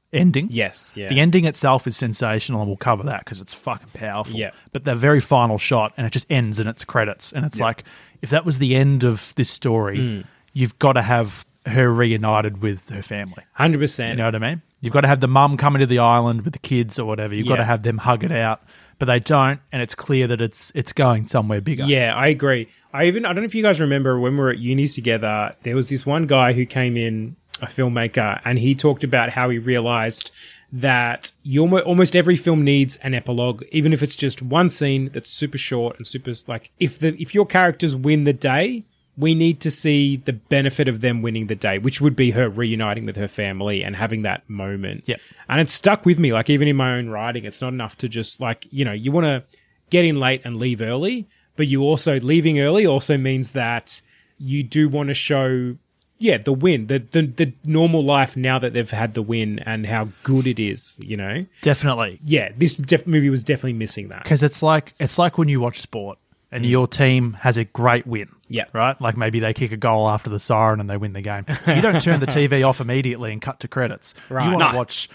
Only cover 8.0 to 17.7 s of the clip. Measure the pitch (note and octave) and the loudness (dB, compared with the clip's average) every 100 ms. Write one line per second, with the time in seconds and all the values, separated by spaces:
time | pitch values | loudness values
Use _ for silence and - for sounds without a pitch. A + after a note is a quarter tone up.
8 | - _ A#2 D3 E3+ C3 C3+ C3 C#3 C#3 | -20 _ -2 0 0 0 2 4 4 4
9 | B2 A2 - - B2 - C3 A2+ G#2 G2 | 2 0 -4 -4 -4 -2 -2 0 0 -2
10 | B2 G#2 - _ _ C#3 B2 - C#3+ B2+ | -4 -6 -10 _ _ -4 -4 2 2 4
11 | A2 B2 A2 - - _ - A#2+ B2 A#2 | 2 0 0 -6 -18 _ -2 2 4 4
12 | A#2+ A2 G#2+ G#2+ G#2+ G2 G#2+ F#2+ - G2+ | 2 2 2 0 0 -4 -4 -6 -10 -14
13 | G2 G#2 G2 F2+ - - D3 D3+ D3 - | -10 -10 -10 -14 -16 0 2 2 0 -2
14 | A#2 A#2+ A2+ A2 A2+ E3 - _ A#2+ C#3 | -4 -2 -2 0 -4 -6 -10 _ 0 4
15 | C#3 C#3 B2+ C3+ C#3+ C#3 C#3+ C#3 C3+ A#2+ | 4 4 4 6 4 4 2 4 4 4
16 | A#2 A#2+ A#2 A2+ G#2+ C#3+ - B2+ A2+ G2+ | 6 4 4 0 -4 -8 -2 0 0 -4
17 | A2 G#2+ G#2+ G#2 A#2 B2+ A2+ | -6 -6 -4 -4 0 0 2